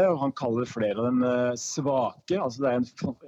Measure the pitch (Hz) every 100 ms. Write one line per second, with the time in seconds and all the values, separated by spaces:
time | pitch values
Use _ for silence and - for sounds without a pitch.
0 | 190 160 139 - 127 117 123 - 107 101
1 | 120 123 123 123 123 120 - - 139 135
2 | 110 - - 185 147 117 139 123 123 -
3 | 139 127